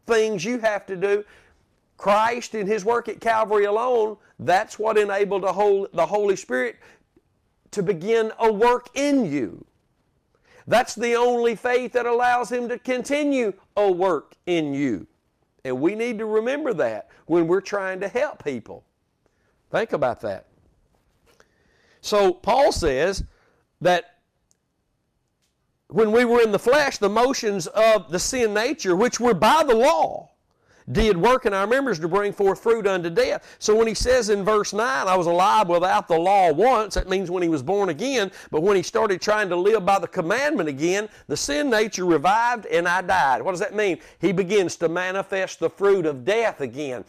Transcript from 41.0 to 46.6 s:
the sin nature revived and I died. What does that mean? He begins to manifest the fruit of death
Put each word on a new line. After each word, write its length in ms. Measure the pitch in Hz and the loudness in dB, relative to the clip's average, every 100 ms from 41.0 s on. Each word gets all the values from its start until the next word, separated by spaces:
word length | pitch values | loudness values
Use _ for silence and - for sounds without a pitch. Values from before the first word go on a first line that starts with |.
| 214 - - | -4 -12 -8
the 120 | 143 | -6
sin 320 | - 294 285 | -4 -2 0
nature 340 | 214 220 - | 0 -2 -2
revived 640 | 180 160 165 214 240 240 190 | 0 2 2 0 0 -4 -2
and 200 | 170 175 | -2 0
I 140 | 180 | -2
died. 400 | 185 185 143 120 | 0 0 2 0
What 120 | 147 | -2
does 80 | 175 | -4
that 140 | 202 | -6
mean? 240 | 208 208 160 - - | -2 -2 -2 -8 -4
He 120 | 170 | -2
begins 440 | 180 185 208 170 - | 0 0 0 0 -2
to 140 | 165 | -4
manifest 680 | 175 185 190 190 196 185 - | -2 -4 -6 -4 -4 -6 -4
the 120 | 160 | -6
fruit 340 | - 202 196 | 0 2 2
of 180 | 160 135 | 0 -4
death 380 | 123 220 220 - | -2 0 0 -4